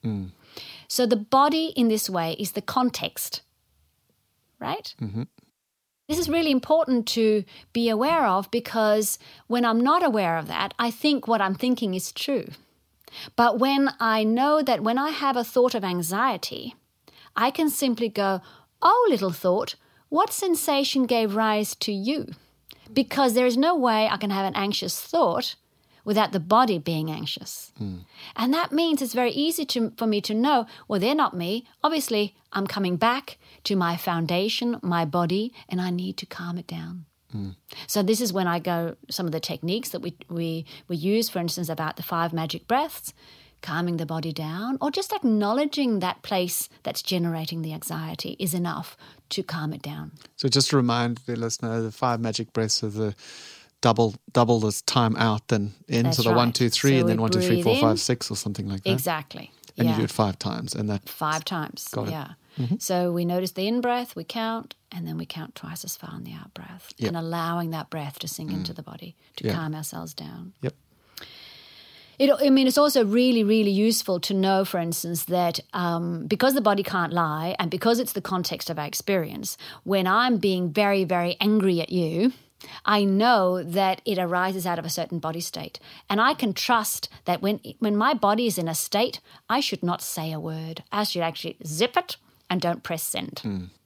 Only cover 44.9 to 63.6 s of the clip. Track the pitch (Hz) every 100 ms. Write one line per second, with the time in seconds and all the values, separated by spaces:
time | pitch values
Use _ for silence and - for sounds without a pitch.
44.9 | 330 392 415 247 214 208 240 294 294 262
45.9 | 208 180 - - 196 180 - - _ -
46.9 | - - 185 170 165 160 165 156 156 -
47.9 | 160 160 160 - - 185 175 175 147 170
48.9 | - - - _ - 180 165 156 147 151
49.9 | 151 156 - - - 139 135 131 143 120
50.9 | 120 120 117 - 120 117 - 117 113 113
51.9 | - 127 117 113 107 113 - 110 - 110
52.9 | 104 110 101 - - - - - _ 120
53.9 | 113 113 95 - - 120 117 107 101 -
54.9 | 127 117 110 113 107 - 110 104 - -
55.9 | 120 123 123 117 113 120 120 120 - 139
56.9 | 135 113 110 113 120 - 175 175 254 285
57.9 | 110 - 123 - 110 107 104 101 98 -
58.9 | 127 156 160 151 - - _ - - 117
59.9 | 107 107 - 107 92 98 113 - - 107
60.9 | 101 - - 156 160 - 175 151 - -
61.9 | - - 160 - - _ - 120 180 -
62.9 | 180 180 175 175 180 185 185